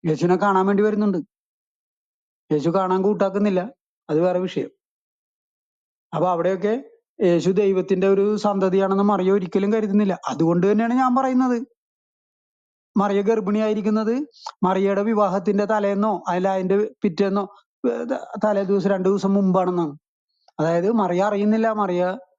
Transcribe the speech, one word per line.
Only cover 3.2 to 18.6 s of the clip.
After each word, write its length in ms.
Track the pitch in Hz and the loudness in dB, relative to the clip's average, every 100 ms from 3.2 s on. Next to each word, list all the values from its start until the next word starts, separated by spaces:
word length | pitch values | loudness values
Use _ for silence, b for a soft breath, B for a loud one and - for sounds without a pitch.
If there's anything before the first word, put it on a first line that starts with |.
| 196 196 208 185 202 - _ _ - | -2 0 0 -2 -4 -14 _ _ -4
അത് 100 | 156 | 0
വേറെ 180 | 180 180 | 0 0
വിഷയം. 320 | 185 - 135 _ _ _ _ _ _ _ _ _ _ _ _ _ _ 151 | -4 -6 -8 _ _ _ _ _ _ _ _ _ _ _ _ _ _ -2
അപ്പൊ 120 | 180 | 0
അവിടെയൊക്കെ 540 | 175 170 190 202 240 - _ _ - | 0 0 0 -2 -4 -6 _ _ -2
യേശു 280 | 185 170 170 | 2 2 2
ദൈവത്തിന്റെ 580 | 190 196 185 180 185 196 | 2 2 0 0 0 2
ഒരു 280 | 196 202 214 | 2 2 0
സന്തതിയാണെന്ന് 680 | 208 196 190 190 190 196 | 0 0 2 2 2 2
മറിയ 280 | 202 196 185 | 2 2 2
ഒരിക്കലും 400 | 202 180 196 202 | 0 0 -2 0
കരുതുന്നില്ല. 480 | 220 214 202 202 175 - | 0 0 0 0 -2 -6
അതുകൊണ്ട് 440 | 143 165 175 190 | 0 2 2 2
തന്നെയാണ് 220 | 208 233 | 2 2
ഞാൻ 220 | 247 254 247 | 2 2 2
പറയുന്നത്, 460 | 269 254 254 240 277 _ _ _ _ _ _ _ _ _ _ _ _ 214 | 2 2 2 -2 -6 _ _ _ _ _ _ _ _ _ _ _ _ -2
മറിയ 260 | 202 202 | 0 0
ഗർഭിണിയായിരിക്കുന്നത് 1040 | 202 226 190 208 214 214 208 214 220 247 294 B B B | 0 0 0 -2 -2 -2 -2 -2 -2 -4 -6 B B B
മറിയയുടെ 400 | 185 190 196 196 | -2 0 0 0
വിവാഹത്തിന്റെ 640 | 208 214 196 190 196 196 | 0 0 0 0 0 -2
തലേന്നോ 580 | 208 214 202 202 220 185 - | 0 0 0 0 -2 -2 -4
അല്ല 200 | 180 190 | -2 0
അതിന്റെ 420 | 190 185 196 214 - | -2 0 0 -2 -2
പിറ്റേന്നോ, 460 | 208 160 196 196 196 B _ _ 247 | -4 0 0 0 -6 B _ _ -4
ഏ, 140 | 233 | -4
ത-, 360 | 240 262 - - | -6 -8 -8 -4
തലേ 200 | 214 196 | -2 0